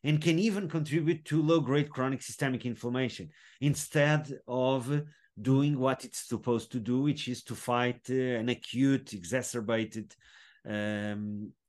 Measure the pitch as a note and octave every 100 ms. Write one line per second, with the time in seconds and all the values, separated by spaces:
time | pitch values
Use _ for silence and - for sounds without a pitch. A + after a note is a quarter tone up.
0 | C#3+ D3+ E3 E3 A3 G3+ F3 D#3+ D3 D#3
1 | D3+ D3+ - D#3 D#3 E3 B2 C#3+ D3+ -
2 | C3 C3 - - C3+ B2 B2 A2 A#2+ B2+
3 | B2 - D#2+ - - - D3 D3 - D3+
4 | D3 D3+ D3+ C#3 - B2+ B2+ C3+ A#2+ D3
5 | D3+ - _ - A2 C3+ D3 C#3 C3 C3
6 | B2 - - A2+ B2 A#2 - B2 G#2 B2+
7 | D3 D3 B2 B2 - G#2+ - A#2+ B2 A#2+
8 | - C3 B2+ A#2 A#2+ A#2+ - A#2+ C3+ C3+
9 | - G2+ F2 B2+ A#2+ A#2+ G#2+ A2+ A2 A2
10 | G#2+ - _ - - _ - G#2 G#2 G#2
11 | G#2 G#2 G#2 G#2 G#2 -